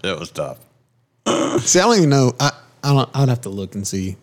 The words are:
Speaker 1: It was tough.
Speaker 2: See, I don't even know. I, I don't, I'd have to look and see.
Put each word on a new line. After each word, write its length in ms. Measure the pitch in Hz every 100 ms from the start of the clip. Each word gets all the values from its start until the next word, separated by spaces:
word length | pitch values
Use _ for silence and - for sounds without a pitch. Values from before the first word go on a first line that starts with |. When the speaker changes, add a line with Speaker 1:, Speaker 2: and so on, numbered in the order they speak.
Speaker 1:
It 160 | 95 80
was 120 | 85
tough. 280 | - 71 - _ _ _ _ _ _ - - - - -
Speaker 2:
See, 120 | 180
I 40 |
don't 140 | 202 226
even 100 | 156
know. 240 | 139 127 -
I, 100 | 139 - _ _
I 120 | 143
don't, 160 | 139 123
I'd 140 | 135 135
have 140 | 120
to 80 | 101
look 240 | 98 95
and 120 | 101 98
see. 300 | 98 92 95